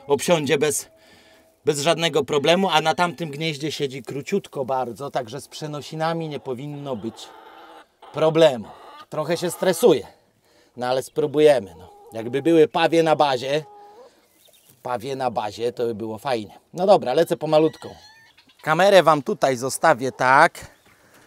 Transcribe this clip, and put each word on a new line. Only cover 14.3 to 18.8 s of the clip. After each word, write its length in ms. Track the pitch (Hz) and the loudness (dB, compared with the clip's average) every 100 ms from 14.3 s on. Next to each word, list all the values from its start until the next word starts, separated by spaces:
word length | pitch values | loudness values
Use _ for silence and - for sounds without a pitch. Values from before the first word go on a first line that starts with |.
| _ _ _ _ _ | _ _ _ _ _
pawie 320 | 123 123 135 131 | -8 -6 -6 -4
na 160 | 127 | -4
bazie, 400 | 117 107 110 117 | -4 -6 -4 -6
to 140 | 117 117 | -2 -4
by 100 | 104 | -6
było 220 | 110 110 | -10 -8
fajnie. 420 | 143 120 101 - _ | -6 -6 -6 -18 _
No 120 | 160 196 | -2 4
dobra, 280 | 185 113 | 4 2
lecę 240 | 139 170 165 | 0 0 -2
pomalutką. 520 | 151 156 160 - 101 - - _ _ _ _ _ | 0 2 2 -2 -18 -18 -20 _ _ _ _ _
Kamerę 420 | 151 160 | -2 2